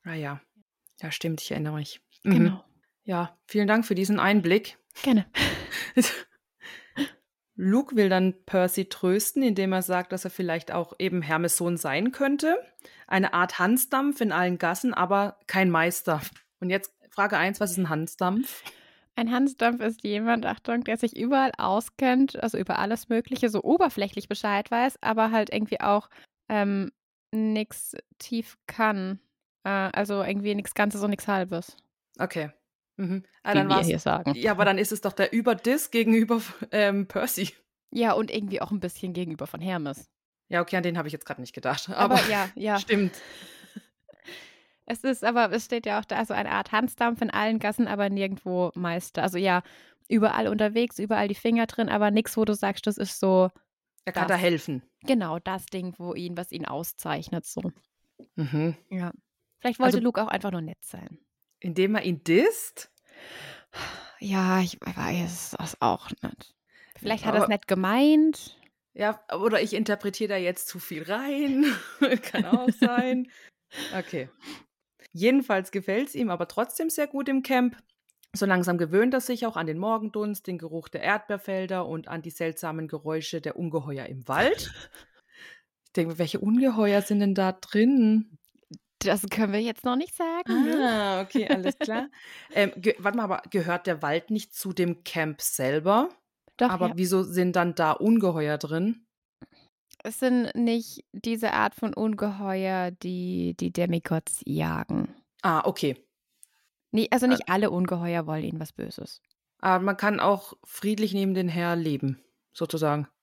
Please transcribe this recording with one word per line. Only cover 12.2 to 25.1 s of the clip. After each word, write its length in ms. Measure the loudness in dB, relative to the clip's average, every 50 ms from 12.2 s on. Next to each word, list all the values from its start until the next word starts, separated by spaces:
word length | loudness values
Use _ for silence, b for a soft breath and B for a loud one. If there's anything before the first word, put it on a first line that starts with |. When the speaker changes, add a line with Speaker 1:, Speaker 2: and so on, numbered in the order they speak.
| 0 0 0 2 2 2 0 0 -2 -8 _ B B B B B B
Speaker 1:
Eine 280 | B 0 2 2 2 2
Art 260 | 2 2 2 0 0
Hansdampf 640 | 2 2 4 2 2 0 0 0 2 0 0 0
in 100 | 0 0
allen 260 | 2 2 2 2 0 0
Gassen, 360 | 0 -2 -2 0 -2 -2 0
aber 460 | 0 0 2 2 2 2 0 -4 _ _ -4
kein 220 | 0 2 4 4
Meister. 520 | 6 4 4 2 0 -2 0 0 0 0 -2 -8 -14 -16 _ _ _ _
Und 80 | -4 0
jetzt 240 | 0 -2 -2 -4 _ _ _ _
Frage 280 | -2 0 0 2 2 2
eins, 220 | 0 0 0 -2
was 120 | -4 -4
ist 60 | 0 -2
ein 120 | 0 0
Hansdampf? 760 | 0 -2 -4 -6 -4 -2 -2 0 0 0 -2 -2 -6 -14 B B B B B B B B B B _
Speaker 2:
Ein 160 | -4 -2 0 2
Hansdampf 480 | 2 2 2 2 _ 0 0 2 2
ist 220 | -2 -4 -4 -4 _
jemand, 420 | -4 -2 0 2 2 0 2 0
Achtung, 400 | -2 -4 -4 _ -4 -2 -2 0
der 100 | -2 -2
sich 220 | 0 -2 -2 -2 -2
überall 340 | -2 2 4 4 4 2 0 0
auskennt, 840 | 0 2 2 0 0 -4 _ 0 2 2 4 4 4 2 2 -2
also 160 | -4 -4 -2 -2
über 220 | -2 -2 -2 -2
alles 300 | 0 -2 -2 -4 -4 _
Mögliche, 400 | -2 -2 0 -2 -4 0 0 2
so 120 | 2 0 2
oberflächlich 680 | 2 4 4 4 2 2 -2 -4 -4 -4 -8 -8 -8
Bescheid 420 | -8 -4 -2 -2 0 0 -2 -2
weiß, 280 | 0 0 0 0 0 -2
aber 300 | -4 -2